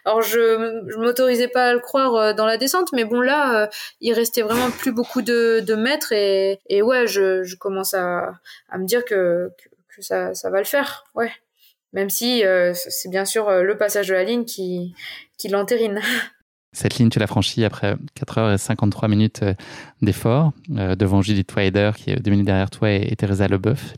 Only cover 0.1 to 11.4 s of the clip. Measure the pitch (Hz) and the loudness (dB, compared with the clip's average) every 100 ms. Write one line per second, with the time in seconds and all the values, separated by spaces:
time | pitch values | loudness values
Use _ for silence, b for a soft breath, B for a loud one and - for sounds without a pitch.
0.1 | 226 214 233 226 226 226 220 196 220 233 | 0 2 2 2 2 -2 -6 -8 -2 -2
1.1 | 247 254 240 247 247 247 240 - 269 262 | 2 2 2 0 2 2 2 0 0 2
2.1 | 226 214 208 220 226 269 370 339 254 220 | 2 2 2 0 0 0 0 0 -2 0
3.1 | 240 254 294 269 220 214 B B B 233 | 0 2 2 2 2 0 B B B -2
4.1 | 226 226 233 214 240 247 - 269 226 233 | 0 0 0 0 0 0 -2 -4 -2 -2
5.1 | 254 220 233 226 226 214 220 240 302 - | -4 0 2 2 2 0 0 0 -2 0
6.1 | 214 196 190 196 196 - 202 226 254 226 | 0 2 2 0 -2 -2 2 4 2 2
7.1 | 190 190 185 180 185 202 190 190 190 180 | 2 2 0 -4 -8 -6 -4 -4 -2 -2
8.1 | 175 185 180 B B _ 185 190 240 240 | -4 -6 -10 B B _ -8 -2 -2 0
9.1 | 196 180 175 180 - _ _ _ - - | 0 2 0 -2 -10 _ _ _ -18 -6
10.1 | 185 180 185 190 190 208 285 269 - _ | -4 -4 -6 -2 -2 0 -2 -2 -10 _
11.1 | 220 233 - | -6 -6 -6